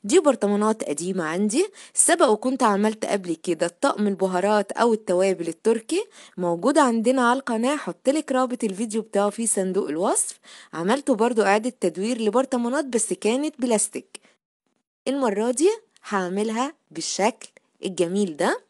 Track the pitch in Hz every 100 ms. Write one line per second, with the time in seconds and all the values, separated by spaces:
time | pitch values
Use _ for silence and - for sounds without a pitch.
0 | 202 330 302 233 202 202 214 220 - 143
1 | 175 185 156 175 208 247 427 - - -
2 | - 339 294 214 254 262 240 202 214 214
3 | - 202 180 165 - 160 175 _ 277 -
4 | 208 190 190 180 196 214 196 - 233 220
5 | 220 180 196 180 165 160 220 226 - 339
6 | 453 - - - 175 170 214 302 262 226
7 | 220 262 240 262 254 220 240 294 - -
8 | - 302 - 254 254 247 220 185 233 220
9 | 214 196 202 202 226 - 185 185 170 151
10 | 208 370 - - - - - 160 175 269
11 | 285 214 233 226 196 208 240 - 185 175
12 | 214 247 214 220 262 247 233 277 285 233
13 | - 180 208 247 302 - 247 214 - 131
14 | - - _ _ _ _ _ _ _ _
15 | - 277 247 196 233 247 339 440 _ _
16 | - 202 180 196 220 220 277 - _ 156
17 | - - 208 254 - - _ _ 196 180
18 | 170 196 196 147 196 466